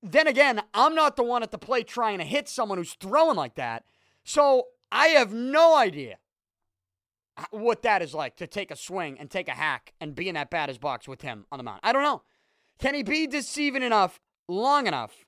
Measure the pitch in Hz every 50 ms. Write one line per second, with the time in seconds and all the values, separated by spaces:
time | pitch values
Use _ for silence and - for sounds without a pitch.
0 | - 196 160 277 320 311 262 240 285 277 240 214 - _ _ 208 247 302 320 320
1 | 311 294 - - 247 240 240 247 226 220 - 202 - - 254 247 226 - - 240
2 | 233 220 208 185 165 143 185 285 - - - - 233 208 196 180 175 - - _
3 | - 190 208 294 330 330 277 180 147 123 _ - 131 120 113 117 _ _ _ _
4 | _ _ _ _ _ - - 302 294 285 269 254 247 - _ _ _ _ - 247
5 | 285 320 330 294 247 202 202 233 240 254 277 302 330 330 320 302 247 196 160 147
6 | 139 117 98 - _ _ _ _ _ _ _ _ _ _ _ _ _ _ _ _
7 | _ _ _ _ _ _ _ - - - - 220 214 240 226 - - 233 214 190
8 | 175 147 127 151 151 127 _ _ 185 160 - 208 196 - 151 135 - - 175 190
9 | 175 151 135 127 147 135 - 190 180 - 135 120 151 156 139 120 _ - _ _
10 | 165 151 147 123 175 190 180 156 143 - - 170 151 139 131 117 117 147 131 117
11 | - - 135 - - 143 117 104 101 _ - 139 127 120 101 98 - 196 233 269
12 | 277 294 269 - _ _ _ _ _ _ _ _ _ _ _ _ - 269 277 294
13 | 254 208 285 311 320 294 247 294 254 - - 285 294 285 262 277 254 247 226 214
14 | 196 175 - - _ _ _ _ _ - 175 190 226 262 285 294 269 208 160 131
15 | 117 104 - _ _